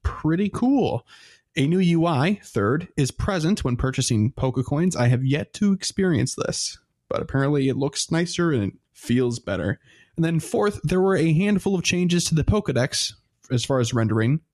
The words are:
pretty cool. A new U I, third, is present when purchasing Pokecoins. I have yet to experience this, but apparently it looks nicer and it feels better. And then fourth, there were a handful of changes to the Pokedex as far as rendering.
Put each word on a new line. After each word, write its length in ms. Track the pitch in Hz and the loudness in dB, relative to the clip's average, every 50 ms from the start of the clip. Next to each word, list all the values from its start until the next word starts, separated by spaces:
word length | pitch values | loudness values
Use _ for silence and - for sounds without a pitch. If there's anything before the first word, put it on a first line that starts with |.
| - | -6
pretty 460 | - - - - 156 160 180 208 196 | -6 -6 -2 -2 -2 0 0 0 -2
cool. 560 | - - 240 254 285 262 175 - - 120 - _ - - - - - _ _ _ - | -2 0 0 2 2 2 2 0 -2 -4 -6 _ -20 -20 -20 -20 -20 _ _ _ -2
A 100 | 165 135 | 0 0
new 120 | 147 175 190 | 2 2 4
U 280 | 185 170 170 165 165 | 4 4 4 4 2
I, 320 | 170 160 123 143 185 208 - - | 2 2 2 2 0 0 -2 -6
third, 440 | - - 117 101 101 135 160 180 - - | -6 -2 0 0 2 0 0 -2 -6 -2
is 140 | - 139 123 | -2 -2 -2
present 540 | - - - - 202 175 151 165 214 - - | 0 -4 -2 -2 0 0 0 0 0 0 0
when 120 | 131 120 | -2 -2
purchasing 540 | 120 - 131 131 - 131 - 123 107 107 123 - | 0 -2 -2 -2 -2 -2 0 2 2 2 0 0
Pokecoins. 640 | - 131 131 117 131 123 - 143 147 175 185 175 | -2 -4 -2 -2 -2 -2 -2 -2 0 0 0 0
I 140 | - 120 120 | 2 2 2
have 160 | 127 123 131 | 2 2 2
yet 280 | 131 139 151 - - - | 0 0 -2 -2 -6 -6
to 180 | - 214 202 196 | -2 0 0 0
experience 600 | 190 - - - - 190 185 160 110 127 135 - | 0 -2 -8 -4 -2 0 0 2 0 0 -2 -2
this, 440 | - - - - - - - - - _ _ _ _ _ - | -6 -6 -4 -4 -6 -6 -8 -10 -12 _ _ _ _ _ -8
but 140 | - 117 - | -6 -6 -6
apparently 460 | - - 135 135 143 147 143 135 135 | -4 -2 0 0 2 0 0 0 0
it 80 | 123 | 0
looks 340 | 127 139 147 - - - - | -2 -2 -4 -4 -6 -6 -2
nicer 420 | 160 165 180 170 - - 175 170 147 | 0 -2 -2 -2 -2 -2 0 0 2
and 100 | 120 101 | 0 0
it 100 | 90 - - _ _ _ | -2 -4 -10 _ _ _
feels 460 | - - - 117 127 127 120 120 127 | -18 -4 0 0 2 2 0 -2 -4
better. 420 | - - 95 90 78 98 92 - _ - - - - _ - | -6 -6 -4 -2 -2 -4 -6 -6 _ -20 -20 -20 -20 _ -4
And 80 | - 165 | -2 -2
then 140 | 165 170 160 | 0 0 -2
fourth, 420 | 151 - - 233 208 208 202 - - | -4 -2 -2 0 0 0 -2 -2 -4
there 160 | 147 185 185 | -2 0 2
were 160 | 185 190 190 | 2 2 2
a 160 | 156 170 165 156 | 2 2 2 2
handful 420 | 156 196 208 208 190 - 196 196 | 2 2 2 0 0 0 0 -2
of 80 | 175 - | 0 0
changes 420 | - 185 180 180 175 175 175 - | 0 0 0 2 2 2 2 0
to 80 | - 165 | 2 0
the 100 | 156 139 | 0 2
Pokedex 680 | - 202 208 202 - 131 117 127 - - - - - - _ _ _ _ _ _ - | 2 2 2 2 0 0 0 0 0 -2 -4 -6 -6 -8 _ _ _ _ _ _ -2
as 140 | 127 117 - | -2 -2 0
far 140 | - 139 127 | 0 0 0
as 160 | 120 117 127 | 0 0 0
rendering. 460 | 117 110 107 107 110 110 120 143 160 _ _ | 0 0 2 2 2 2 2 0 0 _ _